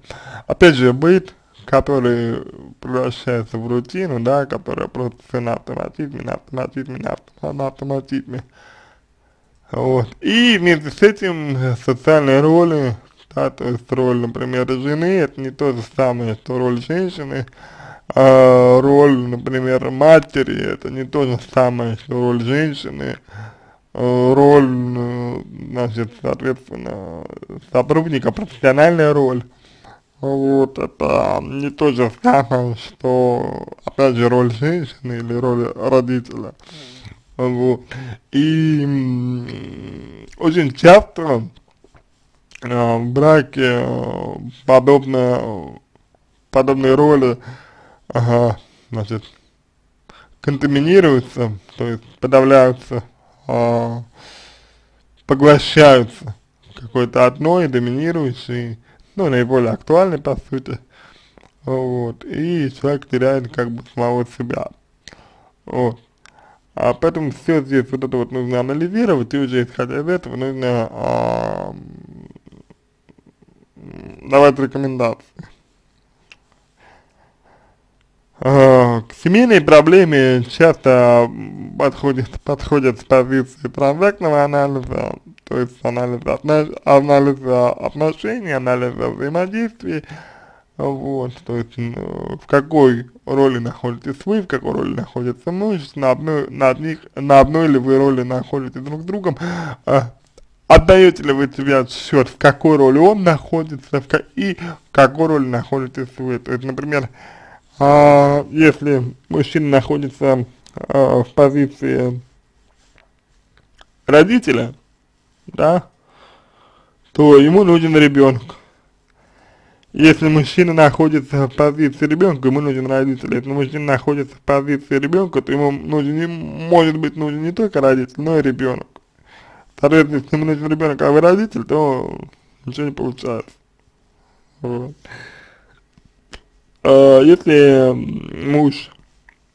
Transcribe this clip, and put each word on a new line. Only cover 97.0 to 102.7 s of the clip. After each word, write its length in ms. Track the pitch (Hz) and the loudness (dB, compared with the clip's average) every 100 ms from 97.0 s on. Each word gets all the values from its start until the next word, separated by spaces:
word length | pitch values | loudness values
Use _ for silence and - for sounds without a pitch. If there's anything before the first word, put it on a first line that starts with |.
| - | -14
на 280 | - 139 139 | -10 4 6
одной 260 | 156 160 160 | 6 2 2
ли 100 | 135 | 2
вы 220 | 127 135 | 2 2
роли 240 | 139 131 | 2 0
находитесь 580 | 123 127 123 143 127 131 | -4 -6 -6 -8 -8 -14
друг 200 | 135 151 | -14 -14
с 40 | 170 | -10
другом, 320 | 202 185 139 175 175 160 120 - | -6 -6 -6 -8 -10 -12 -12 -2
а, 280 | 135 120 - _ _ _ _ _ | -2 -2 -14 _ _ _ _ _
отдаёте 560 | 156 160 190 185 170 | 4 8 6 6 4
ли 100 | 143 | -4
вы 160 | 139 139 135 | -2 -2 -4
себе 220 | 139 135 | 0 0
отчёт, 500 | 123 - - 147 127 | 0 -8 -2 0 0
в 100 | - | 2
какой 400 | 147 131 160 | 2 4 2